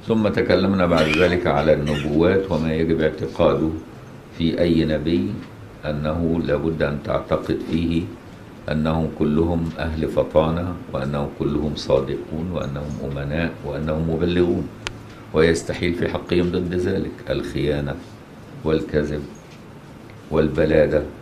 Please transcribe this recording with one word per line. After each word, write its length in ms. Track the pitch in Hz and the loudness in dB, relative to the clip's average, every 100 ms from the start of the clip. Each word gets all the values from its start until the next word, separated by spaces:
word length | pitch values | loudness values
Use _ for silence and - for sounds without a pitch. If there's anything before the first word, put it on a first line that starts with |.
| - | 2
ثم 200 | 110 104 | 2 4
تكلمنا 580 | 95 - 92 95 95 87 | 2 4 4 4 4 4
بعد 220 | 82 78 76 | 4 4 4
ذلك 300 | 90 87 80 | 4 4 2
على 260 | 73 78 | 2 4
النبوات 760 | 73 73 73 73 76 87 95 - | 4 2 0 0 4 4 4 2
وما 220 | 80 80 | 0 0
يجب 280 | 78 82 78 | 0 2 2
اعتقاده 680 | 78 - 80 - 80 73 80 80 - - - - - - | 2 0 -8 2 2 4 0 -2 -10 -18 -18 -18 -18 0
في 220 | 82 76 | 0 2
أي 260 | 87 82 78 | 4 4 4
نبي، 440 | 76 76 87 101 - - - - - 73 | 0 2 0 0 -4 -10 -16 -18 -10 -6
أنه 560 | 73 76 80 82 82 76 | -2 -2 0 0 0 0
لابد 380 | 71 80 78 | 0 0 0
أن 140 | 71 71 | -2 -2
تعتقد 540 | - 67 - - - - - | -2 -4 0 -2 0 -4 -2
فيه 300 | 82 82 85 - - - - - - - | -2 0 0 -2 -10 -16 -18 -18 -12 -4
أنهم 380 | 78 78 80 78 71 | 0 0 0 -2 0
كلهم 500 | 76 76 85 85 80 - | 2 4 2 0 -2 -4
أهل 280 | 78 78 76 | -4 -2 -2
فطانة، 680 | 73 - 78 80 82 92 82 - | 0 2 2 2 0 -4 -6 -6
وأنهم 360 | - 69 71 71 - | -4 -2 -2 -4 -2
كلهم 320 | 73 73 73 73 | -2 0 -2 -4
صادقون، 760 | - 67 67 69 - 78 87 | 2 2 2 -6 -6 -6 -4
وأنهم 380 | 80 69 71 73 71 58 | -4 -4 -6 -6 -6 -6
أمناء، 400 | 69 69 78 82 - 73 | -6 -4 -2 -2 -4 -8
وأنهم 440 | 76 76 78 82 | -4 -2 0 0
مبلغون، 580 | 80 87 87 87 92 76 - - - - - - | 0 2 4 4 2 -2 -8 -10 -10 -16 -18 -2
ويستحيل 600 | 78 82 82 - - 87 | 4 6 4 -2 -2 -2
في 160 | 85 82 | 0 -2
حقهم 420 | 87 - 87 87 | -2 0 2 2
ضد 220 | 90 87 | 0 0
ذلك 380 | 90 92 95 - - - | -2 0 -2 -4 -8 -6
الخيانة 680 | 69 71 69 71 73 71 69 - - - - - - | -4 -2 -2 0 0 -2 -6 -10 -18 -20 -20 -18 -6
والكذب 580 | 78 78 - 76 73 73 71 - - - - - - - - - - | 0 0 0 -2 0 -4 -8 -14 -18 -20 -20 -20 -20 -18 -18 -18 -2
والبلادة 720 | 78 78 73 78 78 73 76 73 - | 2 2 2 4 4 4 2 -2 -12